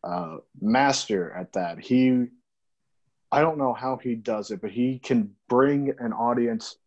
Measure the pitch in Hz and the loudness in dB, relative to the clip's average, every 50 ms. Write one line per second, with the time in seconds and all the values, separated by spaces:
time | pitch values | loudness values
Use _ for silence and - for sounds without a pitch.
0 | - - 87 90 87 80 80 - _ _ _ - 92 107 113 127 139 139 - - | -8 -6 -6 -6 -6 -8 -10 -14 _ _ _ -4 0 2 4 4 4 4 2 0
1 | - - 107 95 87 78 - 90 92 - - 95 90 87 85 85 - - 123 127 | -2 -2 -2 -2 -2 -4 -6 -12 -12 -6 -4 -4 -4 -4 -6 -10 -2 2 2 4
2 | 127 131 127 123 123 120 - _ _ _ _ _ _ _ _ _ _ _ _ _ | 4 4 4 2 0 -2 -6 _ _ _ _ _ _ _ _ _ _ _ _ _
3 | _ _ _ _ _ _ - 143 151 165 156 147 139 127 117 - 127 131 131 - | _ _ _ _ _ _ 2 2 2 2 2 0 -2 -2 -2 -2 -4 -6 -6 -4
4 | - 127 117 113 107 117 110 107 104 - 107 92 110 104 95 117 123 131 127 127 | -4 -4 -4 -4 -2 -4 -4 -4 -4 -6 -10 -8 -8 -8 -2 -2 -2 -2 -2 -4
5 | - - 135 117 104 101 - _ _ _ 123 123 135 143 143 143 139 135 - - | -2 0 0 0 0 -2 -6 _ _ _ 4 4 4 4 4 2 0 -2 -4 -4
6 | 120 113 110 - 113 120 120 123 120 117 113 110 - - - _ _ | -6 -6 -4 -2 0 0 2 2 0 0 -2 -4 -6 -10 -18 _ _